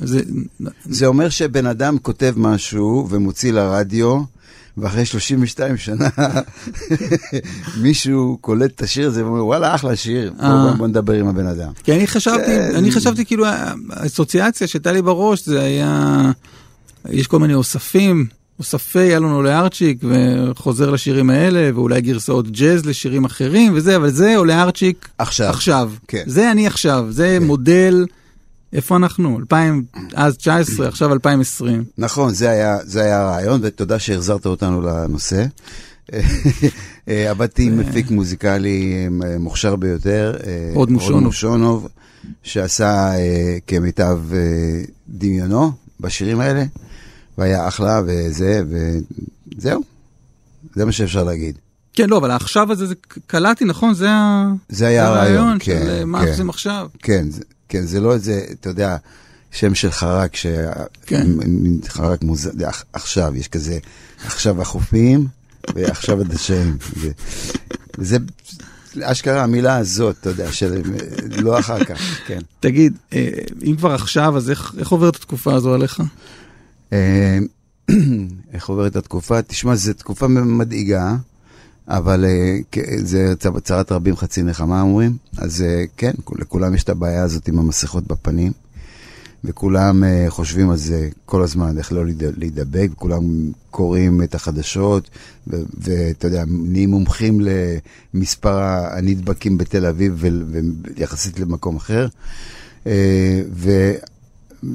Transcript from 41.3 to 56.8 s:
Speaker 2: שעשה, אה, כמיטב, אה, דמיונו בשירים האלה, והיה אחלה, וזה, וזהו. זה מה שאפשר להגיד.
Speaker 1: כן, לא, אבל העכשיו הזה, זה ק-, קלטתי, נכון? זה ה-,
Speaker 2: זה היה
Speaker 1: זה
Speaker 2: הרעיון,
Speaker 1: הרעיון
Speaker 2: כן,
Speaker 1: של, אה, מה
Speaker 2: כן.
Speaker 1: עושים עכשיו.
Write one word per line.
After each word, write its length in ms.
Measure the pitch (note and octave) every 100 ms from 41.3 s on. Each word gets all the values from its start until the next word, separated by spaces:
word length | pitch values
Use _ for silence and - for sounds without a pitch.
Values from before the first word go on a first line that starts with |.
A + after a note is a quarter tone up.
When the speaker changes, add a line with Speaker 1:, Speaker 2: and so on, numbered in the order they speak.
| - A2 A#2 A#2 A2+ - - _ _ - -
Speaker 2:
שעשה, 760 | - G#2 F#2 - G#2 G2+ G2 F#2
אה, 380 | F2+ F2 F2 F2 -
כמיטב, 520 | F2+ F2 - F2+ F2 D#2+
אה, 60 | F#2 E2+ E2 E2 E2 - - -
דמיונו 640 | F#2 G2+ F#2 F2+ A2 D#3 B2+ - -
בשירים 400 | F#2 - G#2+ A2+
האלה, 240 | C3+ C#3 C#3+ - - - - - - -
והיה 300 | F#2+ F#2 F2
אחלה, 340 | - G2+ A2 F2
וזה, 560 | F2 E2+ D2+ F#2 G#2 D#2 E2+ E2 E2 - - - - - A#2
וזהו. 240 | C3 F3 - _ _ _ _ _ _ _ -
זה 100 | G2
מה 80 | A2
שאפשר 320 | G#2+ G2 F#2+
להגיד. 340 | F2 E2 D#2+ C#2 _ _ _
Speaker 1:
כן, 180 | - G#3
לא, 60 | G#3
אבל 140 | C3+
העכשיו 420 | B2 - G#3+ G#3
הזה, 140 | G3+ F#3+
זה 80 |
ק-, 240 | F3+ - - -
קלטתי, 380 | E3 F#3+ A#3
נכון? 300 | G#3+ D#3+ A3+
זה 160 | F#3 G3
ה-, 420 | G#3+ G#3 G3+ G3 F#3+ -
Speaker 2:
זה 180 | G2 A#2
היה 160 | A#2
Speaker 1:
זה 60 | A2
Speaker 2:
הרעיון, 280 | G#2+ G2+ G2
Speaker 1:
הרעיון 220 | A#3 G2+
Speaker 2:
כן, 220 | - E2+
Speaker 1:
של, 60 | E2
אה, 140 | E2+
מה 160 | E3 F3
Speaker 2:
כן. 40 | E2
Speaker 1:
עושים 200 | D#2 -
עכשיו. 360 | - G3+ G3+